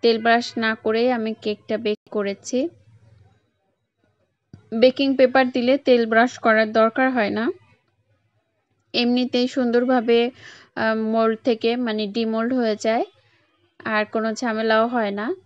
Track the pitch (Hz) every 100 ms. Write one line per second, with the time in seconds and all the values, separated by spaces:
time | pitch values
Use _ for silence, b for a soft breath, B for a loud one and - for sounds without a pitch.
0 | 233 226 226 233 240 - 226 220 220 220
1 | 240 247 220 220 214 208 _ 214 220 214
2 | _ 214 202 196 - 254 330 _ _ _
3 | _ _ _ _ _ _ _ _ _ _
4 | _ _ _ _ _ - _ 226 254 254
5 | 277 262 254 262 254 254 240 277 - 240
6 | 226 226 247 - 240 220 220 226 220 226
7 | 262 254 208 208 240 403 _ _ _ _
8 | _ _ _ _ _ _ _ _ _ -
9 | 240 247 247 247 254 - 240 233 247 254
10 | 233 233 240 - - - - - 220 220
11 | 220 226 226 220 - 226 226 240 240 214
12 | 208 214 226 220 233 262 233 214 226 233
13 | 381 _ _ _ _ _ _ _ 226 214
14 | 214 226 220 220 247 220 226 220 233 247
15 | 214 202 226 370